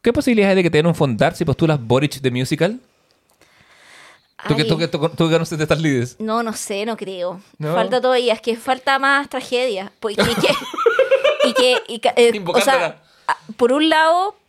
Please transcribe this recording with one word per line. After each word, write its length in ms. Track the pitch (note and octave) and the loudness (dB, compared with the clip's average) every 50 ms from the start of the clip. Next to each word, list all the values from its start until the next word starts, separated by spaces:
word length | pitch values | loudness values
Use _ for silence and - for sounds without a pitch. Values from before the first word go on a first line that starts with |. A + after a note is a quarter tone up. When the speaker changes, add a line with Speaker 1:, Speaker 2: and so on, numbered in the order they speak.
Speaker 1:
¿qué 140 | _ A#3 A#3+ | _ 0 -2
posibilidades 380 | D4+ C#4+ - A#3+ A3 G3+ G3 F#3+ | 0 0 0 2 2 4 4 4
hay 40 | |
de 60 | F#3+ F3+ | 2 2
que 80 | E3 | 2
te 80 | D#3+ D3+ | 2 2
den 80 | D#3 | 2
un 80 | E3+ D#3+ | 2 2
fondar 400 | - D#3+ C#3 A#2+ G2+ C3 D3+ E3+ | 2 0 0 2 2 0 0 0
si 80 | - F3 | -2 -2
postulas 340 | D#3 C3 - E3 D#3+ D#3 D3 | -2 0 0 2 0 0 0
Boric 420 | A#2 A2 B2 C3 C#3+ C#3+ - C3+ C3+ | 0 0 0 0 0 -2 -4 -2 -4
de 80 | C3 | -2
musical? 500 | B2 B2 B2+ B2+ D#3+ C#3+ D#3+ F#3 A3+ B3+ _ _ _ _ _ _ _ _ _ _ _ _ _ _ _ _ _ _ _ _ _ - - - - - - _ _ _ _ _ - G3+ | -2 -2 -4 -4 -2 0 0 -2 -2 -6 _ _ _ _ _ _ _ _ _ _ _ _ _ _ _ _ _ _ _ _ _ -20 -20 -20 -20 -20 -20 _ _ _ _ _ -6 -4
Tú 60 | - | -2
que, 80 | C3+ D3+ | -2 0
Speaker 2:
Ay. 60 | D3+ | 0
Speaker 1:
tú 100 | E3+ D#3 | 0 0
que, 80 | E3+ | -2
tú, 120 | D#3+ - D#3+ | -4 -4 -4
tú 260 | D3 E3 - - E3 | -4 -4 -2 0 0
que 60 | D#3+ D#3+ | 2 2
conoces 260 | E3 E3 - F3 D3+ | 0 0 -2 -4 -4
de 60 | D#3 | 0
estas 160 | D3 E3 D3 | 0 0 0
lides. 360 | D#3+ D#3 C#3 B2 A#2+ B2 - _ | 2 0 2 0 0 -4 -6 _
Speaker 2:
No, 240 | A3 A3 A3 A3+ A#3 | -6 -4 -2 -2 -2
no 100 | A3+ G#3+ | -4 -6
sé, 320 | - - - G#3+ G3 G#3 | -8 -8 -6 -6 -6 -4
no 100 | A#3 A3+ | -6 -6
creo. 440 | G#3+ G#3 F#3+ G3 F3+ F3 F3+ F#3 F#3 G3+ _ _ _ | -8 -8 -10 -8 -6 -6 -6 -6 -10 -16 _ _ _
Speaker 1:
¿No? 160 | D3+ D3+ D#3+ | -6 -4 -2
Speaker 2:
Falta 260 | F3+ - F#3+ A#3 B3+ | -2 0 0 -2 0
todavía, 340 | A#3+ B3+ B3+ B3 B3 A#3 A3 | 2 2 2 2 2 0 0
es 60 | A3 | 0
que 140 | - A#3+ A3+ | -2 -6 -6
falta 420 | A3+ - - C4 B3+ - - C#4 C4+ | -4 -2 -4 -4 -2 0 -2 0 2
más 300 | C4+ C4+ C#4 C#4 C#4+ C#4 | 2 2 2 0 0 -4
tragedia. 600 | - B3+ B3+ - B3+ A#3+ B3 C4 G#3+ F#3 F#3+ G3 _ _ | -8 -10 -8 -4 -4 -2 -2 -2 -4 -4 -8 -12 _ _
Pues, 180 | - A3 G#3 A3 | -8 -6 -2 0
y 160 | G3+ A#3 A#3 | 0 0 0
que, 140 | G#3 - - D4 | 0 0 0 0
Speaker 1:
<laughs> 960 | - - - - - - A#4 - - C5+ - C5 - - - D5 - C#5+ - | -2 -4 -8 -8 0 0 0 2 2 2 2 2 2 2 0 0 2 0 0
Speaker 2:
y 40 | A3+ | 2
que, 220 | - B3+ B3+ B3+ A#3+ A#3 - | 2 2 2 2 0 -2 -6
y 100 | A3+ A3 | -12 -2
ca-, 120 | - B3 - | -2 0 4
eh, 140 | - A#3+ A#3 A3+ | 4 4 4 4
o 40 | |
Speaker 1:
Invocándola. 420 | G#3+ F#3+ E3+ - B3 G3+ C#4 C4+ C4 | 0 -4 0 0 2 2 4 2 2
Speaker 2:
sea, 240 | F#3 D#3 D3 - _ _ _ _ _ | 0 -2 -4 -8 _ _ _ _ _
a-, 120 | - - - _ - A3 | -6 -6 -6 _ -20 -4
por 160 | _ B3 A#3 B3+ | _ 2 2 4
un 160 | C#4+ D#4 D#4+ | 2 2 2
lado 480 | D#4+ D#4 D#4+ D#4+ E4 F4 F#4 G4+ G#4 _ _ | 4 4 4 4 4 2 0 -2 -6 _ _